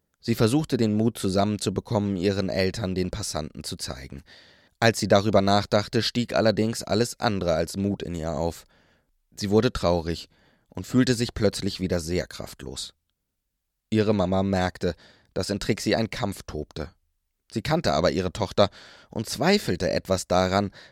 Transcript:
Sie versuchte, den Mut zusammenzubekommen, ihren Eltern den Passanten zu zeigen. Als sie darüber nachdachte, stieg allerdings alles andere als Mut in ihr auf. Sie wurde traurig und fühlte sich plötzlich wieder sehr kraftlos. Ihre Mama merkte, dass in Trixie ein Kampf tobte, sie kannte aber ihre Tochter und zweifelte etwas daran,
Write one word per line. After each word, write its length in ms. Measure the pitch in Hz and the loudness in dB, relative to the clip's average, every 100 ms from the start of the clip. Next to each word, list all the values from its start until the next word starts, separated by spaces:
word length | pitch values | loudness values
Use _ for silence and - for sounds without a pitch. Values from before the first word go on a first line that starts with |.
| _ _ | _ _
Sie 160 | - 113 | -4 2
versuchte, 400 | 113 143 156 117 | 2 2 0 0
den 220 | 113 104 | 2 2
Mut 200 | 113 - | 0 0
zusammenzubekommen, 1000 | 101 95 101 104 - 98 - 113 101 98 | 0 0 0 -2 -4 -4 -2 -2 -2 0
ihren 320 | 98 98 95 | 0 0 -2
Eltern 460 | - 95 90 98 92 | 0 -2 -2 -4 -2
den 160 | 90 | -4
Passanten 520 | - 98 80 78 - | -4 -6 -6 -8 -10
zu 140 | 76 90 | -12 -10
zeigen. 460 | - 65 65 69 - - - _ _ _ | -10 -10 -12 -16 -18 -20 -20 _ _ _
Als 200 | 117 110 | 2 2
sie 80 | 101 | 4
darüber 340 | 101 107 98 | 4 6 4
nachdachte, 600 | 98 101 101 107 101 117 | 6 4 2 0 0 -2
stieg 320 | 107 120 117 - | -2 -2 -2 2
allerdings 480 | 110 101 110 117 | 2 2 0 -2
alles 360 | - 101 120 - | -2 0 0 -2
andere 340 | 117 98 87 | -2 0 0
als 240 | 80 85 95 | 0 0 -2
Mut 260 | 98 98 | -2 -2
in 120 | - 85 | -4 -6
ihr 160 | 80 | -4
auf. 340 | 76 85 - - _ _ _ _ _ _ - | -2 -4 -4 -12 _ _ _ _ _ _ -8
Sie 120 | 104 | 2
wurde 200 | 107 123 | 4 4
traurig 560 | - 90 87 82 82 - _ _ _ _ | 2 0 0 0 -6 -8 _ _ _ _
und 180 | - 92 | -14 -2
fühlte 280 | 123 127 | 2 2
sich 200 | 117 120 | 2 -2
plötzlich 460 | - 104 - 98 - | 0 0 0 -4 -4
wieder 200 | 92 90 | -2 -2
sehr 260 | 80 87 - | -2 -4 -4
kraftlos. 680 | - - - 64 69 - - _ _ _ _ _ _ _ _ _ | -10 -14 -14 -12 -10 -12 -16 _ _ _ _ _ _ _ _ _
Ihre 240 | 107 104 | 2 4
Mama 300 | 107 90 95 | 2 2 2
merkte, 520 | 98 95 90 - 90 - - _ _ | 2 2 0 -2 -4 -4 -10 _ _
dass 160 | - 92 | -6 -4
in 120 | 101 | -2
Trixie 340 | - 107 - 92 | -2 -2 2 0
ein 140 | 113 | 0
Kampf 320 | - 101 - | -2 -6 -6
tobte, 480 | - 76 73 - 76 - _ _ _ _ _ | -10 -10 -10 -10 -10 -12 _ _ _ _ _
sie 100 | 113 | -6
kannte 320 | 113 160 107 | -2 0 2
aber 180 | 73 87 | 2 2
ihre 220 | 71 90 | 2 -2
Tochter 360 | - 95 - 101 - - - - | -2 0 4 2 2 -20 -20 -12
und 200 | - 110 | -8 -6
zweifelte 600 | - 151 202 - 87 87 | -2 2 2 2 -2 0
etwas 380 | - - 95 - | -2 0 -2 2
daran, 440 | 90 92 95 101 - - | 2 4 2 0 -4 -18